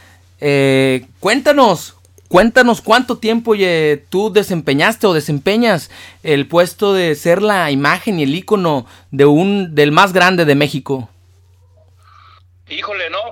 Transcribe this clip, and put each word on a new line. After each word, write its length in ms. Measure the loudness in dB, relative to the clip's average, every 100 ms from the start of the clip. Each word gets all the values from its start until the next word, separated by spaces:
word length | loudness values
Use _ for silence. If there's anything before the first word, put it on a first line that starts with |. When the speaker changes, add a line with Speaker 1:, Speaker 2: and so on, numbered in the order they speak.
| _ _ _ -8
Speaker 1:
Eh, 680 | -2 0 2 2 0 -2 -6 _
cuéntanos, 720 | -2 0 2 2 2 0 -6 -20 _ _ 0
cuéntanos 520 | 2 4 4 2 2
cuánto 380 | 0 0 0 -6
tiempo, 360 | -4 -2 0 0
eh, 480 | 0 0 0 -2 -4
tú 220 | -4 0
desempeñaste 760 | 0 -2 -4 -2 0 0 0 0
o 60 |
desempeñas 760 | 0 -2 -4 -2 0 0 0 -4 -20 -20 -10
el 260 | -2 -2 0
puesto 440 | 0 0 0 -2
de 200 | 0 0
ser 260 | -2 0 0
la 280 | 2 0 0
imagen 480 | 0 0 -2 -2 -2
y 60 |
el 100 | -2
ícono 520 | -4 -2 -2 0 -2 -6 -18 -8
de 140 | 2 4
un, 480 | 4 2 -2 -2 0
del 160 | 2
más 200 | 2 2
grande 320 | 2 2 2
de 100 | 2 2
México. 520 | 0 -4 -6 -8 -8 _ _ _ _ _ _ _ _ _ _ _ -20 -20 _ _ -18
Speaker 2:
Híjole, 420 | -14 -10 -8 -8
no, 80 | -8 -10